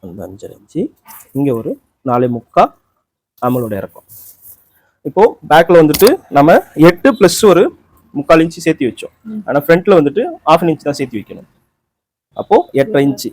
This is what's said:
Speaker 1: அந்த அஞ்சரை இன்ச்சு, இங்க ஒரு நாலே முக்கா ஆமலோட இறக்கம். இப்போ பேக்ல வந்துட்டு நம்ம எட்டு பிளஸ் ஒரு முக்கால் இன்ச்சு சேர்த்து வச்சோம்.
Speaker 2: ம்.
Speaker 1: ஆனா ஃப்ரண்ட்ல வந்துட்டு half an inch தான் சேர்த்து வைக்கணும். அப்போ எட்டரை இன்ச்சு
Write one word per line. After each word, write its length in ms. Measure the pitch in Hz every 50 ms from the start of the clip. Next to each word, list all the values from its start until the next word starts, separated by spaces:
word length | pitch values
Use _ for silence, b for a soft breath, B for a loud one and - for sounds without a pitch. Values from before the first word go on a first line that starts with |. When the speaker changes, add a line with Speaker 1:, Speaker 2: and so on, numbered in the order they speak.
| _
Speaker 1:
அந்த 160 | 92 85 101 92 90
அஞ்சரை 260 | 95 101 - - - -
இன்ச்சு, 220 | _ _ _ 156 202 302 _ _ _ _ - - - _ _ 131
இங்க 120 | 143 143 127 113
ஒரு 120 | 117 151 262 285 _ _ _ _ _ 131
நாலே 180 | 120 123 127 123 120
முக்கா 280 | 117 - _ _ 165 196 277 _ _ _ _ _ _ _ _ _ _ _ _ _ _ - 123
ஆமலோட 260 | 123 123 120 113 107 98
இறக்கம். 240 | 98 107 _ - _ _ - - - - - _ _ - - _ _ _ _ _ _ _ _ _ _ 147
இப்போ 140 | 135 180 202 240 - _ - -
பேக்ல 240 | 147 160 170 - 180 170
வந்துட்டு 260 | 160 151 151 - 190 220 320 381 _ _ - 143
நம்ம 180 | 143 156 180 262 381 - _ - 151 170
எட்டு 200 | 170 - _ 269 262 -
பிளஸ் 180 | 202 175 - - - 208
ஒரு 120 | 180 165 214 349 - _ _ _ _ _ _ _ _ 143
முக்கால் 260 | 139 _ 165 160 160
இன்ச்சு 180 | 170 165 - 170
சேர்த்து 240 | 165 160 - 147 117
வச்சோம். 240 | - - - - _ _ _ 220
Speaker 2:
ம். 120 | 220 214 202 -
Speaker 1:
ஆனா 120 | 123 143 143
ஃப்ரண்ட்ல 340 | - 165 175 180 - 196 175
வந்துட்டு 240 | 147 143 143 202 254 359 320 - _ -
half 140 | 156 170 -
an 80 | 170 160
inch 100 | - - 147
தான் 100 | 139 -
சேர்த்து 200 | 139 127 123 107
வைக்கணும். 280 | - _ 95 92 - _ _ _ _ _ _ _ _ _ _ _ _ _ _ _ _ _ _ -
அப்போ 160 | - _ 202 254 349 - _ 131
எட்டரை 220 | 135 - - 143 139 143
இன்ச்சு 220 | 135 139 - 113